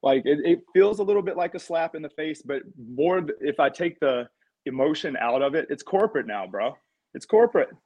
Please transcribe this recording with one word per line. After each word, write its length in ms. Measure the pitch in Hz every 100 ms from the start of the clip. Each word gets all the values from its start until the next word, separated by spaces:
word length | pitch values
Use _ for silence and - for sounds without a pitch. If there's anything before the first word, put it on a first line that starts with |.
like, 220 | 139 135 127
it, 120 | 147
it 180 | 156 170 -
feels 280 | 180 196 208
a 20 |
little 200 | 202 202
bit 140 | 185 175
like 180 | 175
a 40 | -
slap 360 | - 165 165
in 80 | 160
the 80 | 151
face, 300 | - 156 151
but 200 | - 139 - -
more 440 | 117 123 160 180
th-, 160 | 156 143
if 180 | 147 143
I 120 | 143
take 280 | - 170 165
the 300 | 143 123 120 _ _ _ -
emotion 500 | 131 139 151 170 131
out 260 | 117 127
of 120 | 139
it, 120 | 156 -
it's 120 | 139
corporate 440 | - 190 214 143 117
now, 200 | 104 92
bro. 300 | 98 113 151 _ _ _
It's 120 | 147 -
corporate. 440 | 220 233 - - -